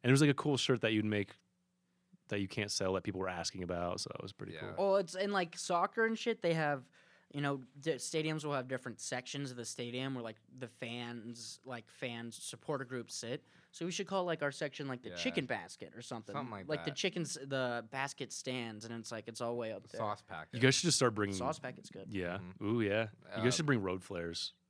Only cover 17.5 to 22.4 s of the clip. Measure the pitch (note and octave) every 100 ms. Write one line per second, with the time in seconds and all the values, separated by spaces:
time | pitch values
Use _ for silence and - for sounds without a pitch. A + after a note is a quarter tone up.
17.5 | C3+ B2 A#2+ A2+ C3+ C#3 - B2 - C3+
18.5 | B2+ A#2 G#2+ A2+ A#2 A2 A2+ A2+ A2+ A#2
19.5 | A#2+ A2+ G2+ - - G#2+ G#2 - E2 D#2
20.5 | A#2 C3 C3+ F3 - B2 G#2+ G2+ G2 B2
21.5 | D#3 B2+ - - F#2+ G2 G2+ F2 F#2+